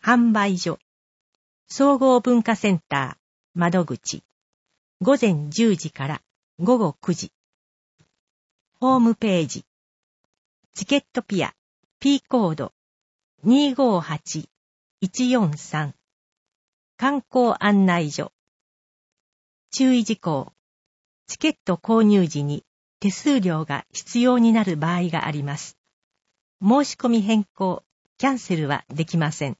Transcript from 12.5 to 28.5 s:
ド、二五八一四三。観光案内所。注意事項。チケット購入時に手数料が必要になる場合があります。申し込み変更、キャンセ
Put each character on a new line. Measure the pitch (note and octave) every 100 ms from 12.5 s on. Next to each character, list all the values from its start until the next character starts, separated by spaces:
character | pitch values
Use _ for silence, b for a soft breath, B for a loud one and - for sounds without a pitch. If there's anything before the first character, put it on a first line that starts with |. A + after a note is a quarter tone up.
| D#3
ド、 | B2 _ _ _ _ _ _ _
二 | E3+ C4 C#4+
五 | B3+ C4 F#3
八 | D#3 D3+ - D#3+ - _ _ _ _ _
一 | F#3 - B3+
四 | B3 F#3 D3+
三。 | - D3+ D3 - _ _ _ _ _ _ _ _ _ _
観 | C4 C#4+
光 | - B3+ A#3+ -
案 | G3+ G3+ F#3+
内 | F3 D3+
所。 | - - _ _ _ _ _ _ _ _ _ _ _ _ _ _
注 | - C4
意 | B3+
事 | A3 A3
項。 | - C#3+ - _ _ _ _ _ _ _ _
チ | -
ケ | D#4
ッ | D4 -
ト | F3
購 | - A3+
入 | G#3+ G3+ E3+
時 | D3
に | C#3+ D3 _ _ _ _
手 | G3+
数 | - D4+ C4+
料 | F#3 D#3+ D#3+
が | C#3 -
必 | - - A#3
要 | B3 B3
に | A#3
な | A3+
る | G3 D#3
場 | D#3 F3
合 | F3
が | D#3+ -
あ |
り | D3+
ま | C#3+ D3
す。 | - _ _ _ _ _ _ _ _ _
申 | F#3+ C4+ C#4+
し |
込 | - B3
み | A#3
変 | G3+ A3
更、 | G3+ _ F#3+ F3+ _ _ _ _
キ | C4
ャ |
ン | C4
セ | -